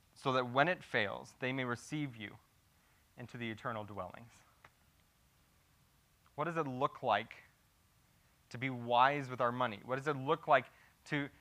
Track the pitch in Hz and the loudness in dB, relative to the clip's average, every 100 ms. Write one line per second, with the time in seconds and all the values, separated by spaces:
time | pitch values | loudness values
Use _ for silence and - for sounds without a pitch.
0 | _ - 139 131 123 127 156 185 - 123 | _ -4 0 2 2 4 4 2 -2 0
1 | 101 62 - - 127 131 127 117 - 156 | 0 -2 -10 -6 -4 -2 -2 -4 -4 -4
2 | 143 113 104 - _ _ _ _ _ _ | -4 -8 -12 -14 _ _ _ _ _ _
3 | _ - 120 127 117 110 131 110 104 101 | _ -16 -14 -8 -6 -4 -4 -6 -6 -8
4 | 90 - 117 - - _ - _ _ _ | -8 -12 -20 -20 -20 _ -20 _ _ _
5 | _ _ _ _ _ _ _ _ _ _ | _ _ _ _ _ _ _ _ _ _
6 | _ _ _ - 160 165 147 127 143 - | _ _ _ -6 -2 -2 -2 0 -2 0
7 | 123 104 117 - - _ _ _ _ _ | 2 2 0 -12 -20 _ _ _ _ _
8 | _ _ _ _ _ 120 131 123 120 120 | _ _ _ _ _ -4 -4 -2 4 6
9 | 131 143 127 127 120 123 123 101 117 131 | 8 6 -4 0 0 2 0 -2 -4 -2
10 | 143 139 131 160 - 139 123 - - _ | -2 -2 0 -2 4 4 4 -10 -20 _
11 | - 147 143 - | -4 -4 -4 -10